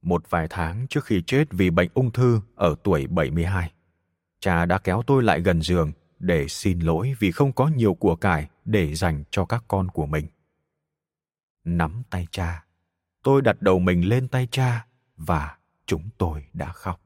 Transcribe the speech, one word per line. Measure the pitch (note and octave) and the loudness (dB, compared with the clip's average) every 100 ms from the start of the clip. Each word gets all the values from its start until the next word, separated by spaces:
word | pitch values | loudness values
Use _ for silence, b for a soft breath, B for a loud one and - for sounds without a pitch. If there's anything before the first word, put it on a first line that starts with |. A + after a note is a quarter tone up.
Một | E2 F2 - | 0 -2 0
vài | F2 D#2+ | -2 -2
tháng | F2+ D#2+ F#2+ C3 | -4 -6 -6 -4
trước | D3 | -6
khi | - G2+ - | 0 -2 0
chết | C3 D3+ | 0 0
vì | F#2 F#2 | 0 2
bệnh | E2+ F2+ | 2 0
ung | - B2+ | 0 -2
thư | B2 B2 A#2 - | 2 2 2 -2
ở | _ F2+ D2+ | _ 0 0
tuổi | - E2 C2+ | 0 0 0
bảy | E2+ D2 | -2 0
mươi | D#2 | 0
hai, | E2+ F#2+ E2 _ _ _ _ _ _ _ | -2 -2 -4 _ _ _ _ _ _ _
cha | G2 E2+ E2+ | -2 0 2
đã | F#2 | 0
kéo | - F#2 A#2+ | 0 -2 2
tôi | C3+ | 2
lại | A2+ D#2 | 4 2
gần | F2 E2+ | 2 2
giường | D#2+ F2 D#2 - _ _ | 2 0 0 -4 _ _
để | F2+ E2 C#2 | 0 0 0
xin | - G2+ F2 | -4 -2 0
lỗi | E2 D#2+ B2 C3 | 0 0 0 0
vì | G2 | -2
không | E2 C#3+ | 2 0
có | B2+ C#3 | 2 0
nhiều | D3 A2 | 2 2
của | F2 G2+ E2 | 2 0 2
cải | G2+ E2 D2 _ | 0 0 -2 _
để | - G#2+ D#2 | -2 0 0
dành | D#2 F2+ D2 D2 | 0 -2 -2 -4
cho | - | -4
các | F2 A#2 - | -2 -4 -2
con | G2 F#2 | -2 -2
của | - D2 | -4 -4
mình. | D#2 D2+ _ _ _ _ _ _ _ _ _ _ _ _ _ | -4 -6 _ _ _ _ _ _ _ _ _ _ _ _ _
Nắm | E2 E2+ D#2+ G#2 B2+ | -4 0 0 -4 -10
tay | F#2 F2 | -8 -8
cha, | - E2+ E2+ _ _ _ _ _ _ | -6 -6 -6 _ _ _ _ _ _
tôi | C3+ C#3 | 2 4
đặt | B2+ G2 | 4 2
đầu | G2 F#2+ | 2 4
mình | F2+ F2+ F2+ | 4 2 2
lên | B2 B2+ | 0 0
tay | B2+ B2+ | -4 -2
cha | - B2+ A#2 - _ _ - | -2 0 -2 -6 _ _ -14
và | D#2+ E2 C#2+ - _ _ - | -4 -2 -2 -12 _ _ -6
chúng | E2 F2+ - | -6 -6 -4
tôi | E2+ D2+ C#2+ | -4 -4 -12
đã | E2+ D#2 | -10 -10
khóc. | - F#2+ F2+ | -10 -12 -12